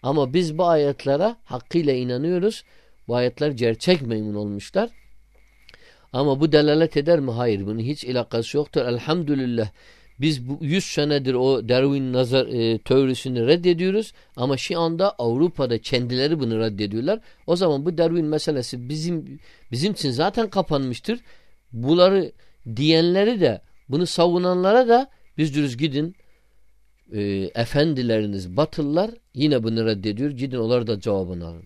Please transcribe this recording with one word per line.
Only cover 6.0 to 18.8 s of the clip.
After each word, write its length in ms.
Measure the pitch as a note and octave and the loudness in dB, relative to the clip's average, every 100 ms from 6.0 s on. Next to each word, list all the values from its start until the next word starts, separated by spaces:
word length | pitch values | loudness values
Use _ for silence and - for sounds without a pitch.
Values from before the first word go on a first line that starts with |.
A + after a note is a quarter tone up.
| _ | _
Ama 260 | B2+ C#3+ C3+ | -2 0 2
bu 120 | D#3+ | 4
delalet 460 | D3+ D3+ D3+ E3 C#3+ | 6 6 4 2 0
eder 220 | C#3+ E3+ | 2 2
mi? 120 | C3+ | 2
Hayır. 340 | A#2 A#2+ G2+ G2 | -2 0 0 -2
Bunun 140 | A2+ | -4
hiç 260 | A#2 D3 B2 | -4 -6 -4
alakası 520 | B2 A#2 A#2 A2+ C#3+ | -4 -2 -4 -2 -4
yoktur. 280 | D3 D#3 B2 | -2 -2 -2
Elhamdülillah. 840 | A#2+ B2 E3+ D3 C#3+ B2+ A#2 G#2 - - - - - | -4 -2 -2 0 -2 0 -2 -4 -6 -20 -20 -20 -4
Biz 300 | C#3+ C#3+ B2 | -2 -2 -6
bu 80 | C#3+ | -8
yüz 240 | D3 F#3 - | -2 -2 -2
senedir 480 | - D3 D3 C3 | -2 0 0 0
o 360 | B2 C3 C3 A2 | 0 2 0 2
Darwin 440 | B2 C#3 C#3 C3 | 2 2 0 0
nazar, 340 | B2+ B2 C3 A2+ | 0 2 0 0
e, 300 | A#2+ A2+ A2+ | 0 0 0
teorisini 720 | - C3 C3+ B2+ C3 B2 A#2 | 2 4 4 0 -4 -2 2
reddediyoruz. 680 | F3 F3 E3+ F#3 G3+ G#3+ - _ - | 4 4 2 2 0 -4 -12 _ -4
Ama 220 | B2+ C3+ | -2 -2
şu 220 | - E3+ | -2 -2
anda 320 | E3 E3 G3 | 0 2 0
Avrupa'da 640 | - A#2 A#2+ F3 D#3 C3 A2+ | 0 -2 2 0 0 -2 -2
kendileri 600 | - C3 B2 B2+ C#3 D#3+ | -2 -2 0 -2 0 0
bunu 200 | B2 A2 | -2 0
reddediyorlar. 600 | A2+ G2+ G#2 G#2+ C#3 A3 - - - | -2 -2 -4 -2 -2 -4 -6 -18 -4
O 80 | F3 | 0
zaman 300 | F#3 C#3 D#3 | 2 0 -2
bu 120 | E3 | 0
Darwin 280 | E3 E3+ D3+ | 0 2 0
meselesi 640 | D3+ - C#3+ A#2+ B2 | -2 -2 -4 -6 -10